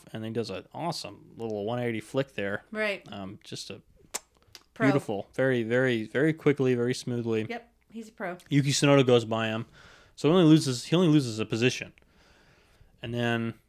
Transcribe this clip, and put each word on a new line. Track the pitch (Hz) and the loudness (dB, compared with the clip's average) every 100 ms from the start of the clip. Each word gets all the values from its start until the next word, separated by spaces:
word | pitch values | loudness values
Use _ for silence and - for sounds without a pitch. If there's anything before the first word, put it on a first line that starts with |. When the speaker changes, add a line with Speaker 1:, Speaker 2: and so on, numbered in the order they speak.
| - | -8
Speaker 1:
and | 113 | -12
he | 110 | -8
does | 113 110 | -6 -6
an | 92 - | -8 -12
awesome | - 165 151 95 98 110 - | -10 -8 -8 -10 -16 -20 -12
little | 113 104 104 | -8 -6 -4
one | 123 | -4
eighty | 120 110 | -4 -4
flick | - 135 135 - | -4 -4 -4 -4
there. | 101 104 - | -6 -6 -8
Speaker 2:
Right. | 214 214 196 - | -6 -6 -6 -10
Speaker 1:
Um, | 104 95 104 | -14 -14 -16
just | - - - | -16 -14 -14
a | - - _ _ - _ _ _ - _ - | -18 -20 _ _ -16 _ _ _ -20 _ -2
Speaker 2:
Pro. | 135 | 2
Speaker 1:
beautiful, | 143 - 101 - - | 2 0 -8 -6 -2
very, | 131 123 | 0 0
very, | 110 123 131 117 107 | 0 2 2 0 -2
very | 123 156 | 0 0
quickly, | 156 151 135 131 123 | 2 0 2 2 2
very | 120 131 | 0 -4
smoothly. | - 120 117 110 110 | -6 -4 -2 -2 -4
Speaker 2:
Yep, | - - _ _ | -8 -14 _ _
he's | 226 220 | -16 -16
a | |
pro. | - 190 180 - | -12 -12 -12 -2
Speaker 1:
Yuki | 143 139 | 0 2
Tsunoda | 131 143 139 127 | 2 4 6 6
goes | 120 110 | 4 2
by | 113 113 | -4 -2
him, | 110 120 - - - _ - | -4 -8 -16 -20 -20 _ -2
so | 143 | 2
he | 185 | 6
only | 160 | 8
loses, | 156 131 120 - | 6 4 -6 0
he | 165 | 2
only | 175 | 4
loses | 151 123 110 | 4 2 -4
a | 107 | -4
position. | 113 113 - 95 - _ _ _ _ _ _ _ _ _ _ | 0 0 0 -10 -18 _ _ _ _ _ _ _ _ _ _
And | 117 | -8
then, | 120 120 117 113 - | -4 -2 -2 -4 -8